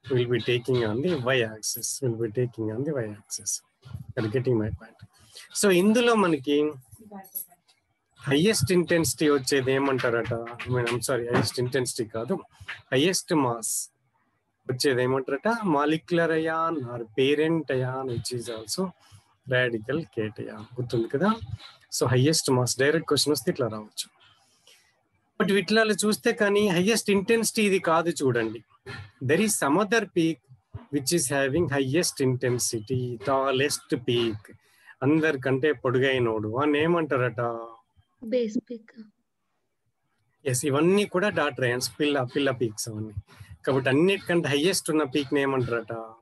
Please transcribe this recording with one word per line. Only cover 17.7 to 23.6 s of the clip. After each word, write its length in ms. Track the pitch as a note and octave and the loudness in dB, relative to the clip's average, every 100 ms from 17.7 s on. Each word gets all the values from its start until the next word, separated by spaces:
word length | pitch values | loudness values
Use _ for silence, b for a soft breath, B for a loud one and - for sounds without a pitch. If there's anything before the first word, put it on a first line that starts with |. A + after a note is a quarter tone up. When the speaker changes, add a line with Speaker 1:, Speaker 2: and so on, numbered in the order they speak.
| C3 | -2
Speaker 1:
ion, 280 | B2+ C3 C3+ | -2 -4 -6
which 180 | A#2 - B2 | -6 -6 -8
is 100 | A#2 A2+ | -8 -10
also 280 | A2 - F#3+ - b b b b - | -8 -4 -4 -6 b b b b -2
radical 440 | B2+ B2 A#2 A2 D3+ D3+ | 0 2 -2 -4 -4 -4
cation. 480 | - G#2+ A2 A2+ G#2+ G#2+ B2 | -6 -6 -6 -12 -12 -14 -10
గుర్తుంది 300 | B2 A#2+ A2+ | -4 -2 -2
కదా? 140 | C#3 G3 A3+ - B B B B - | 0 0 0 -6 B B B B -2
So 80 | C#3 | 2
highest 360 | B2+ C#3 D#3+ - B2+ | 4 4 2 2 2
mass, 160 | A#2+ - | 2 2
direct 260 | C3+ D#3+ - | 2 2 2
question 220 | C#3+ C#3+ | 2 2
వస్తే 140 | D3 - | 0 0
ఇట్లా 120 | E3+ | -2